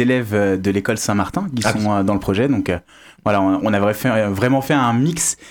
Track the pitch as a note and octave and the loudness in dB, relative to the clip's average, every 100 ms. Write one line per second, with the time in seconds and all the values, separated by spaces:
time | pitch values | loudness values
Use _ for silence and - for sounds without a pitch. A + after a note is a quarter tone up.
0 | B2 B2+ A2 G#2 G2+ F#2+ F#2+ G2 G2 A2 | 2 0 0 0 0 0 0 -2 -2 -4
1 | - G#2 F#2 F3 G3 B2+ G#2+ G#2+ G#2+ G2+ | -2 -2 -2 -4 -4 -2 -2 0 0 0
2 | G2 G2+ - G2 C#3 A#2+ F#2+ F2 - - | 0 0 0 0 0 0 -2 -4 -6 -20
3 | - - G#2+ G2+ F#2+ F#2+ G#2 G#2 G2+ G#2+ | -20 -6 0 2 2 0 0 2 0 0
4 | C3 A2+ G#2 G2 B2 C3+ B2+ D3 A#2+ A#2 | 0 0 0 0 0 0 0 0 2 2
5 | D3 E3+ - - - | 0 0 -4 -6 -10